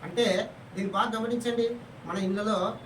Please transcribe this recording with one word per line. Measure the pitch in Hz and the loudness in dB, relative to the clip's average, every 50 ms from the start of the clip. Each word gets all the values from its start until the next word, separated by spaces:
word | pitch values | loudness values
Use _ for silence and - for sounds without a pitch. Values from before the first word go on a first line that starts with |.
| - | -10
అంటే | - - 233 240 214 185 185 214 - - - - - - | -4 2 2 4 4 4 2 2 -2 -6 -14 -16 -10 -6
దీన్ని | 185 185 196 190 | -4 -2 0 2
బాగా | 196 226 226 220 | 2 2 2 2
గమనించండి, | 220 226 226 240 240 233 240 233 233 226 233 240 240 - - - - - | -2 0 0 -2 0 0 0 2 2 2 2 0 -4 -10 -14 -16 -14 -10
మన | - 180 | -6 -2
ఇళ్ళలో | 196 190 185 190 202 208 220 214 185 180 208 220 - - | 0 0 2 2 2 2 2 2 2 2 0 -2 -4 -12